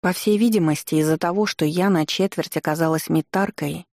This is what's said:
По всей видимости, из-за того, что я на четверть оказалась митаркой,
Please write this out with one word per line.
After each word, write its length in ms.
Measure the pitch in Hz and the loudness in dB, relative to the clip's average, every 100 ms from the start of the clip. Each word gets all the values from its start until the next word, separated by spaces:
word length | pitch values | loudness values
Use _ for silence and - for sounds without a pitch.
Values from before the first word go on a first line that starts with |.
По 100 | 185 | -2
всей 260 | 180 - 208 | -2 0 2
видимости, 580 | 233 220 160 151 - 156 | 4 4 2 0 -2 0
из-за 220 | 156 156 | 2 2
того, 280 | 170 190 208 | 0 0 -2
что 180 | - | 0
я 260 | 151 170 190 | -2 2 2
на 160 | 175 151 | 2 0
четверть 520 | - 190 - 160 160 | 0 -2 -2 -4 -4
оказалась 500 | 156 156 160 160 - | -2 0 0 0 0
митаркой, 800 | 165 - 185 196 - 147 160 - | -2 0 -2 -2 -4 -8 -8 -14